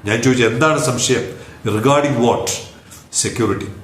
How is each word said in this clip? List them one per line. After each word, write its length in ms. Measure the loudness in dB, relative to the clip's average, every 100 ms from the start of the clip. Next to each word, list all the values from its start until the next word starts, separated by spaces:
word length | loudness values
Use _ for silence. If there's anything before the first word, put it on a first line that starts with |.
| -2
ഞാൻ 160 | 0
ചോദിച്ചു, 240 | 2 4 2
"എന്താണ് 400 | 2 2 2 -2
സംശയം?" 360 | -2 0 0 -2 -12 -18 -8 -4
"Regarding 520 | 0 4 4 2 2
what?" 240 | 2 2 -2 -8 -12 -20 -20 -20 -8 -4 -4
"Security." 420 | -2 -2 -2 -6 -12